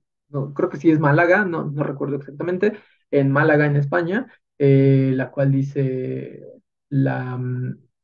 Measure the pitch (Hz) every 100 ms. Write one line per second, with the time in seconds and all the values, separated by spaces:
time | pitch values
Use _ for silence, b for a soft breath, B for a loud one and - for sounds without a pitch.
0 | _ _ _ 143 143 - 175 151 165 156
1 | 147 151 170 190 190 160 147 143 147 139
2 | 139 139 - 139 165 185 208 220 B B
3 | B 143 139 139 156 151 147 143 143 175
4 | 170 208 - b _ - 143 139 135 135
5 | 135 131 127 - 139 135 139 147 135 131
6 | 131 131 135 - - - _ _ - 139
7 | 135 131 127 127 127 127 127 - _ _